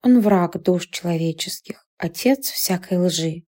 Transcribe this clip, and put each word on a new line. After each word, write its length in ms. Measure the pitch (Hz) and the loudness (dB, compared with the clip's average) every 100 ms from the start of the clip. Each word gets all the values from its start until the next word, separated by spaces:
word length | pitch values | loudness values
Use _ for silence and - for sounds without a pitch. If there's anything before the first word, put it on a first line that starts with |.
Он 180 | 247 247 | 6 4
враг 420 | 208 196 170 170 | 6 2 2 -2
душ 260 | - 180 - | 0 0 -2
человеческих, 960 | - 175 170 165 160 - - - - _ _ | -8 -4 -2 -2 -4 -10 -10 -14 -18 _ _
отец 520 | 170 - 247 269 - | -8 -2 0 0 -2
всякой 480 | - - 180 - 180 | -6 -4 -4 -2 0
лжи. 460 | 180 165 160 165 _ | 0 0 -4 -6 _